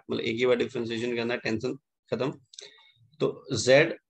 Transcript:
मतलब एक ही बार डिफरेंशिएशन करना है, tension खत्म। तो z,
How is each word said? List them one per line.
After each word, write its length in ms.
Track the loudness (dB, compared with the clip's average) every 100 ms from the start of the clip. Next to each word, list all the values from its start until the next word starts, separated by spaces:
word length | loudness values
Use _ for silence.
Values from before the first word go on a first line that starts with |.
| -6
मतलब 120 | -4
एक 120 | -4 0
ही 100 | 2
बार 100 | 2
डिफरेंशिएशन 600 | 0 -4 -6 -4 -4 -4
करना 180 | -4
है, 60 | -4
tension 360 | -4 -4 -4 -8 _ _ _
खत्म। 200 | -4 -4 -6 _ -20 -20 -20 _ _ _ _
तो 260 | -2 -2 -6 -2
z, 360 | 6 6 6 0 _